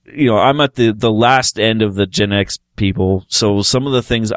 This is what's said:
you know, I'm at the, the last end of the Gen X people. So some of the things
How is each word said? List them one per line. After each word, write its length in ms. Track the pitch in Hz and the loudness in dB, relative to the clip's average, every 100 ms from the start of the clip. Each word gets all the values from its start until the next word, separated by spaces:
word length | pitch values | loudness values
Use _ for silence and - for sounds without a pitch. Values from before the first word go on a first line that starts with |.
| - | -18
you 200 | 151 127 | -2 2
know, 100 | 104 | 4
I'm 220 | 120 147 | 2 2
at 140 | 139 - | -2 0
the, 160 | 117 | 0
the 200 | 107 117 | 0 0
last 480 | 107 117 131 123 107 | 2 2 2 0 -2
end 220 | 110 113 | 0 0
of 140 | 107 98 | -2 0
the 100 | 98 | -2
Gen 280 | - 101 | -2 0
X 260 | 101 95 - _ - | 0 -2 -8 _ -4
people. 480 | 98 95 95 95 - | -2 0 0 -2 -4
So 340 | - 107 101 | -2 0 0
some 260 | 101 127 139 | 0 -2 0
of 60 | |
the 80 | 127 | -2
things 280 | - 117 107 | -2 -4 -2